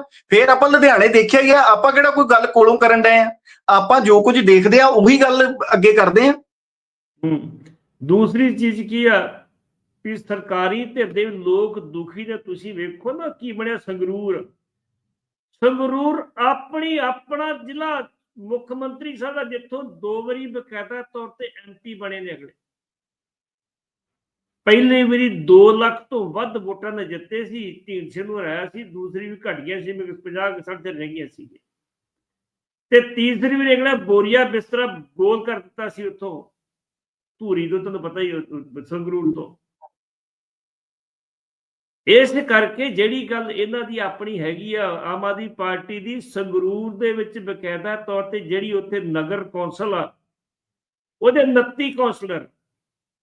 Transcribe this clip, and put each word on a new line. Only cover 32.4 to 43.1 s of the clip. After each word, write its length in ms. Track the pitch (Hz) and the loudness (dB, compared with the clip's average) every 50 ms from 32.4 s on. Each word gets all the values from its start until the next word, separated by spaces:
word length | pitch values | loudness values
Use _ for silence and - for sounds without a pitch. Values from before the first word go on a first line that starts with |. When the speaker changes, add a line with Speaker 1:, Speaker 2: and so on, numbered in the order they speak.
| _ _ _ _ _ _ _ _ _ _ 240 | _ _ _ _ _ _ _ _ _ _ 4
Speaker 2:
ਤੇ 80 | 240 240 240 240 | 4 4 2 -2
ਤੀਸਰੀ 420 | 240 233 247 240 202 226 254 277 | -2 -2 -2 -2 -2 -2 -2 0
ਵਾਰੀ 180 | 269 269 269 254 | 0 2 2 2
ਅਗਲਾ 200 | 247 254 269 269 | 2 2 0 -2
ਬੋਰੀਆ 500 | 226 185 180 202 202 208 214 233 254 247 | -2 -2 0 2 2 2 2 2 2 0
ਬਿਸਤਰਾ 420 | 208 208 220 208 - 240 240 247 233 190 165 147 _ _ | 0 -2 -6 -6 -6 -6 -4 -4 -6 -8 -12 -18 _ _
ਗੋਲ 280 | - 185 202 226 220 214 | -2 0 0 0 -2 -4
ਕਰ 140 | 233 226 202 | -8 -10 -10
ਦਿੱਤਾ 280 | 180 190 _ - 220 202 | -12 _ _ -12 -12 -12
ਸੀ 180 | - 202 208 | -12 -10 -12
ਉੱਥੋਂ, 360 | 196 196 - 196 190 165 147 - _ _ _ _ _ _ _ _ _ _ _ _ _ _ _ _ _ _ _ | -12 -12 -12 -14 -14 -14 -14 -18 _ _ _ _ _ _ _ _ _ _ _ _ _ _ _ _ _ _ _
ਧੂਰੀ 280 | 220 208 185 170 165 165 | -6 -4 -4 -2 -2 -4
ਤੋਂ, 100 | 180 190 | -4 -6
ਤੁਹਾਨੂੰ 240 | 185 196 196 180 160 | -6 -8 -10 -10 -12
ਪਤਾ 180 | 170 165 185 | -10 -8 -6
ਹੀ, 120 | 185 180 165 | -6 -6 -6
ਉਹ, 100 | 160 156 - 156 | -8 -10 -10 -14
ਉਹ 280 | 143 135 139 - 143 139 | -16 -16 -16 -18 -20 -14
ਸੰਗਰੂਰ 520 | - 170 175 170 180 180 175 165 156 - | -12 -12 -10 -8 -8 -6 -4 -4 -4 -4
ਤੋਂ। 200 | 160 - - _ _ _ _ _ _ _ _ _ _ _ _ _ _ _ _ _ _ _ _ _ _ _ _ _ _ _ _ _ _ _ _ _ _ _ _ _ _ _ _ _ _ _ _ _ _ _ _ _ _ _ | -4 -10 -16 _ _ _ _ _ _ _ _ _ _ _ _ _ _ _ _ _ _ _ _ _ _ _ _ _ _ _ _ _ _ _ _ _ _ _ _ _ _ _ _ _ _ _ _ _ _ _ _ _ _ _
ਇਸ 260 | - 202 240 269 262 262 277 285 - | 4 6 6 6 4 0 -4 -2 0
ਕਰਕੇ 400 | 226 214 214 202 - 240 269 277 | 2 2 2 0 -4 -6 -6 -6
ਜਿਹੜੀ 400 | 202 175 208 220 | -2 -2 -2 -2